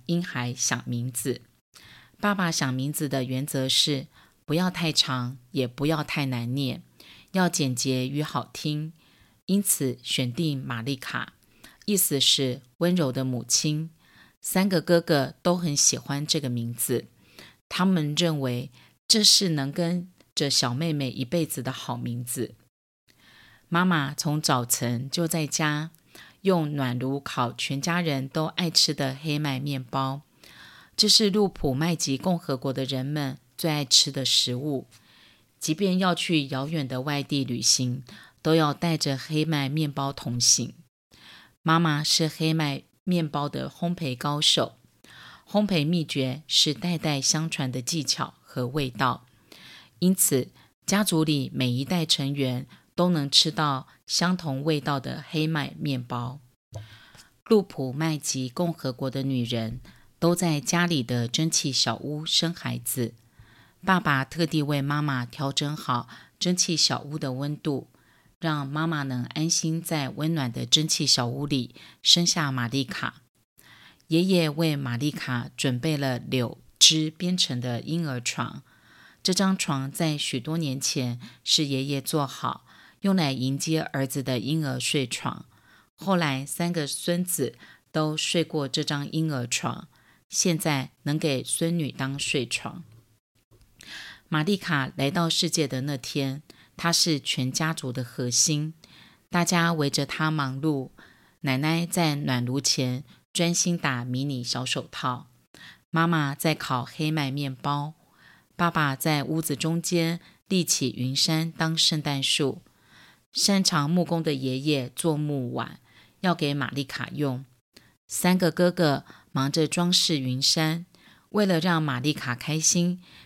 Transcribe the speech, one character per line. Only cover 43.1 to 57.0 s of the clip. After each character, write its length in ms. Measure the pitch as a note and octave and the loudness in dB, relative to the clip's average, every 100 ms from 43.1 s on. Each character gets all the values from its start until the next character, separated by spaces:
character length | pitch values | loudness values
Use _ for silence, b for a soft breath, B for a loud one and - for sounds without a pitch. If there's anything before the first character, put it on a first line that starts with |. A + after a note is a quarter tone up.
| F3 D#3 | 0 0
包 200 | D3 C#3+ | -2 -4
的 220 | C3+ C3 | -4 -8
烘 260 | - E3+ F3 | -4 -4 -2
焙 220 | D3+ B2 | -4 -2
高 240 | D3 D3 | -2 0
手， 360 | - - A2+ - _ _ B B B B - | 2 2 0 -4 _ _ B B B B -2
烘 160 | G3+ G#3 | 0 2
焙 180 | F3 D3 | 2 2
秘 200 | F3 D3+ | 0 0
诀 380 | C#3 C3 C3+ - | -2 -2 -4 -2
是 260 | - D#3 | 2 2
代 240 | C#3+ F3 E3 | 0 -2 0
代 220 | D#3 C#3 | 0 0
相 300 | - D#3 D#3+ | 0 0 0
传 200 | - C3 | -2 -2
的 120 | C3 | -4
技 240 | B2 E3 B2+ | -2 -2 -2
巧 300 | - C3 - | -2 -4 -8
和 260 | - C3+ B2 | -10 -6 -4
味 220 | D3+ C3 | -2 -4
道， 360 | A#2 C3 - - B B B B B B _ | 0 0 0 -8 B B B B B B _
因 160 | F3+ F#3+ | 2 4
此 320 | - C3+ - b b _ - | 4 2 0 b b _ -2
家 180 | G3 | 0
族 220 | G#3 D#3+ D#3 | 2 2 2
里 260 | D3 B2+ | 2 0
每 160 | C3+ B2+ | -2 0
一 140 | B2 | 0
代 220 | C3+ F3 D#3 | -2 -2 0
成 280 | - C#3 | 0 0
员 320 | C#3+ C3 B2+ C3+ B B - | 0 -2 -2 -8 B B 0
都 140 | F3+ | 2
能 200 | E3+ C#3 | 2 2
吃 220 | - D#3+ | 2 2
到 380 | D3+ D3+ C3 - b - | 0 0 -2 -6 b -6
相 300 | - F3 F3+ | 0 0 0
同 260 | E3 C3+ | -2 -2
味 160 | D3+ D3+ | 0 0
道 180 | C#3 C#3 | 0 -2
的 280 | C3 C3 - | -4 -10 -6
黑 160 | D#3 D#3 | -2 0
麦 280 | D#3+ C3+ D#3 | -2 -4 -4
面 240 | D#3 B2+ | -4 -4
包。 380 | B2 B2 A#2+ C#3+ - _ _ - B B | -4 -6 -6 -10 -16 _ _ -16 B B